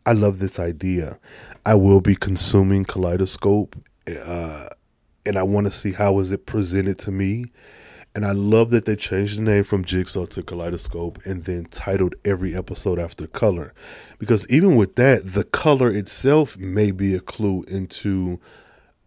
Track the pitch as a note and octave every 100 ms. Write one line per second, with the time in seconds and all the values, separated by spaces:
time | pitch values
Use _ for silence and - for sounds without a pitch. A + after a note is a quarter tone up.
0 | A#2+ A2 G#2 F#2+ F#2+ - F2 D#2+ F#2 F2
1 | D2 C#2 - - - - G#2 G#2+ G2 G2
2 | G2+ G2 G2 F#2 - G2+ F#2+ G2 F#2 F#2+
3 | F2 F2+ F#2+ - G2+ G#2 - - - _
4 | - D2+ E2+ F2 E2 D2 - - _ _
5 | _ _ G#2 G2 F#2+ G#2 G2+ - G2+ F#2
6 | G2+ G2 F#2 F#2+ - A2 F2+ G2 F#2+ F#2
7 | G2+ F#2+ G2 A2+ A#2+ _ - - - -
8 | - G#2 G2+ G2 G2+ A2 A#2 A#2 A2 G#2
9 | - F#2+ G2+ G#2 A2 G2+ G2 G2 F2+ F#2
10 | F2+ F#2+ E2+ F#2+ - F2 E2+ F2 - E2+
11 | E2+ - F#2+ F#2 E2+ F2 E2 - G2 G2
12 | F2+ - G2+ F#2 F#2 F#2 - F2+ G2 F2
13 | E2+ - D#2+ - A2 F2 - - - -
14 | - - G#2+ G#2+ - C#3 G3 B2+ F#2+ -
15 | C3+ A2+ F#2 G2 - - D#3 C3+ A#2+ G#2
16 | G2 - C3+ D3+ C#3+ F#2+ F#2 G2 G#2 F#2
17 | G2 F#2 - - G#2 F#2 - F#2+ F#2 -
18 | G2+ F#2+ F2+ F2+ - - _ _ _ _